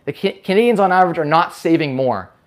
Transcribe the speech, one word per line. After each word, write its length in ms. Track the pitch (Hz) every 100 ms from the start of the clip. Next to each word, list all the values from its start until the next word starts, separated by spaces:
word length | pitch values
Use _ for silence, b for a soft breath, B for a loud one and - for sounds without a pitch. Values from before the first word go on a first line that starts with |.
| -
The 60 |
Ca-, 280 | 147 196 -
Canadians 380 | - 190 240 214
on 120 | 196
average 260 | 180 185 165
are 80 | 147
not 280 | 160 175
saving 400 | - 175 165 151
more. 360 | 131 131 107 92 _